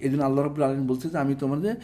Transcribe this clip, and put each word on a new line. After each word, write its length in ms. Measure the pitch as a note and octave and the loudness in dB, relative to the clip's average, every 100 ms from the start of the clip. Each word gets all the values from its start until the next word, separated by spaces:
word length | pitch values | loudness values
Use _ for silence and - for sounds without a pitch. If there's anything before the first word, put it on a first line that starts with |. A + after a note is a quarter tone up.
এই 100 | C3+ | -2
জন্য 120 | C#3+ | 0
আল্লাহ 220 | C3+ C#3 | 2 2
রাব্বুল 200 | D3 D3 | 0 0
আলামিন 220 | C#3 C#3 C3 | 0 0 0
বলছে 220 | C3 D#3+ | -2 -2
যে 100 | E3 | 0
আমি 160 | C#3 | 0
তোমাদের 400 | C#3 C#3 D3 G3+ A#3+ | 0 0 0 -2 -4